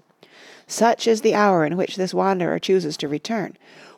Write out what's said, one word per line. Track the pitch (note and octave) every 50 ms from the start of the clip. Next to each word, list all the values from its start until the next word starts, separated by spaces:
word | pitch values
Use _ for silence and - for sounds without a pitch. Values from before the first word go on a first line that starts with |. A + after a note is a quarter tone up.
| _ _ _ _ _ _ _ - - - - - _
Such | _ - - G#3+ A#3 - - -
is | A#3 A3+ G#3+
the | G#3+ A3 -
hour | G#3 G#3 G3+ F#3+ E3+ D#3
in | D3 E3+
which | F#3 F3+ - -
this | F#3+ F#3 F#3 -
wanderer | F3+ F#3 G3 G3 F#3 E3+ D#3+ D#3 E3+
chooses | - - F#3+ F#3+ E3+ D3 D#3 -
to | - C#3
return. | D3 D3+ - - A3+ A3 F3 - - - _ - - - - - -